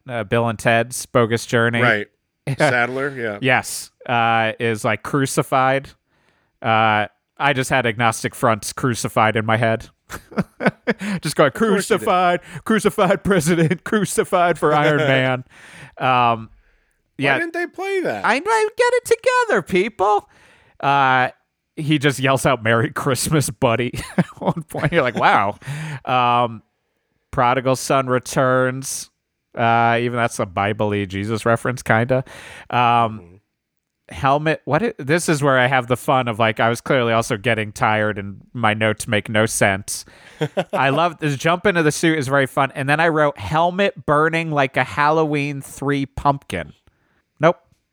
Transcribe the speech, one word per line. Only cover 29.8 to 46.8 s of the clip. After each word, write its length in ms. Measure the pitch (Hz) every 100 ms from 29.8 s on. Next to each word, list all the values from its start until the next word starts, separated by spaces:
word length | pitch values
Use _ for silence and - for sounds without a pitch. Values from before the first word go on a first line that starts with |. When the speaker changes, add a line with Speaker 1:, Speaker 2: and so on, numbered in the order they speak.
| 117 117
Speaker 1:
even 160 | 120 120
that's 200 | 117 -
a 80 | 107
Bible-y 580 | 92 101 110 107 104 98
Jesus 380 | 98 104 110
reference, 380 | 117 113 127 123
kinda. 360 | - 110 123 131 - - - - -
Um, 80 | 120
Speaker 2:
Mm-hmm. 560 | 120 117 113 107 87 95 _ _ _ _ _ _ -
Speaker 1:
helmet. 460 | - 135 147 156 151 -
What? 160 | 151
It, 120 | 233 -
this 240 | 135 170 -
is 140 | 151
where 160 | 143 131
I 80 | 123
have 220 | 135 117
the 80 | 123
fun 320 | - 131 120
of, 100 | 107
like, 220 | 113 110
I 80 | 117
was 120 | 117
clearly 320 | - 139 117
also 240 | 113 - 110
getting 360 | 117 110 107
tired 460 | - 117 107 107 104
and 220 | 101 98 -
my 200 | 123 110
notes 360 | 107 110 107 -
make 200 | 104 107
no 180 | 107 110
sense. 580 | - 104 95 - - - - - -
Speaker 2:
<laughs> 340 | 151 - -
Speaker 1:
I 180 | - 135
love 280 | 143 175 151
this 160 | 151 135
jump 300 | 165 175 208
into 160 | 175
the 80 | 151
suit 260 | - 165 156
is 100 | 127
very 180 | 139 131
fun. 240 | - 135 147
And 120 | 135
then 120 | 151
I 80 | 170
wrote, 280 | 156 147 -
"Helmet 680 | 101 156 175 180 202 - -
burning 460 | 147 160 160 165
like 240 | 147 135 135
a 80 |
Halloween 760 | 127 - 147 160 156 147 143 139
three 460 | - - 139 143 135
pumpkin." 680 | - 143 139 - 90 73 -